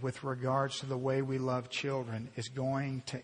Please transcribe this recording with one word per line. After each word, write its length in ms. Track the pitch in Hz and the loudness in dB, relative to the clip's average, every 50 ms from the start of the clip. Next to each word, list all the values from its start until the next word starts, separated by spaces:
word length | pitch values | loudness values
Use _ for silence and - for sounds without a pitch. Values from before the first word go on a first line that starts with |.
with 220 | 123 135 131 - - | -2 -2 -2 -2 -2
regards 560 | 135 131 123 127 127 131 135 135 135 135 - | -2 -2 0 2 2 4 4 4 2 0 -4
to 80 | - 135 | -4 -2
the 100 | 135 127 | -2 0
way 240 | 127 135 131 135 | 2 2 4 4
we 160 | 139 131 131 131 | 2 2 0 0
love 320 | 131 131 127 127 123 123 | 2 2 2 0 0 -2
children 600 | - - - 139 135 135 127 117 113 110 117 120 - | -4 -2 -2 0 0 0 -2 -2 -2 -4 -4 -4 -6
is 140 | - 117 - | -6 -6 -4
going 540 | 127 135 127 131 135 135 143 139 131 127 - | -4 -2 0 2 2 0 0 0 -2 -4 -4
to 160 | - - 123 | -4 -6 -6